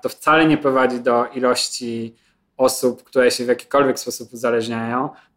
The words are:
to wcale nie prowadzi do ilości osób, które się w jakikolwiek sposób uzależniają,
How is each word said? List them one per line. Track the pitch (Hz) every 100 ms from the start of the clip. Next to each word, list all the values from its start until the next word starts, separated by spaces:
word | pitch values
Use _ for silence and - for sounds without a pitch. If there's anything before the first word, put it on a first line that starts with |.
to | 120
wcale | - - 160 160
nie | 147
prowadzi | 139 131 127 123
do | 123 120 123
ilości | 127 127 123 - - 120 117 113 - _ _ _ -
osób, | 131 - 127 117
które | _ 135 123
się | 120 123
w |
jakikolwiek | 120 - 139 135 123
sposób | - - 113
uzależniają, | 117 117 117 110 113 113 123 143 - _